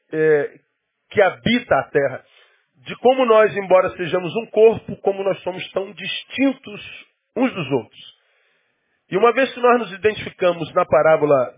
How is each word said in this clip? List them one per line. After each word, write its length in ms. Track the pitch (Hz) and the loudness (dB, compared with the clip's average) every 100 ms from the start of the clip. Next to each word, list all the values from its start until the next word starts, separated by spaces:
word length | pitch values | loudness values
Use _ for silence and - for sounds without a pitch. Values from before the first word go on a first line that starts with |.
| _ | _
é, 480 | 156 156 151 131 - _ _ _ _ _ | -2 2 2 -2 -10 _ _ _ _ _
que 120 | 208 | 2
habita 540 | 185 131 185 240 - 147 | 2 2 -2 -2 0 -2
a 40 | - | 0
terra. 380 | 147 139 123 - _ _ _ _ _ 127 | -2 -2 -6 -14 _ _ _ _ _ -16
De 100 | 185 | -2
como 280 | 240 262 247 | 0 2 4
nós, 300 | 220 214 202 | 4 2 -2
embora 320 | 190 185 185 | 0 2 2
sejamos 440 | - 175 180 180 180 | -6 -6 -6 -4 -8
um 100 | 226 | -6
corpo, 480 | 214 220 214 - 196 | 2 4 2 -8 -6
como 260 | 196 196 | -4 -2
nós 160 | 196 185 | -4 -4
somos 260 | 185 180 - | -8 -12 -10
tão 200 | 190 202 | -8 -10
distintos 1160 | 170 190 - - - 269 254 - 208 - - - _ _ - | -12 -12 -12 -12 -2 -2 -2 -12 -18 -18 -20 -20 _ _ -4
uns 160 | 254 | -4
dos 200 | 196 131 | -4 -4
outros. 480 | 135 107 _ - _ _ _ _ _ _ _ _ _ _ | -4 -4 _ -20 _ _ _ _ _ _ _ _ _ _
E 80 | 180 | 2
uma 160 | 233 | 2
vez 180 | 233 269 | 2 -2
que 80 | 254 | 0
nós 200 | 247 240 | 2 2
nos 120 | 202 | 0
identificamos 760 | 185 208 208 202 - 180 170 156 180 | -4 -4 -4 -12 -2 -2 -2 -4 -2
na 100 | 180 | 2
parábola 680 | 160 156 156 147 139 120 | 2 4 4 4 2 0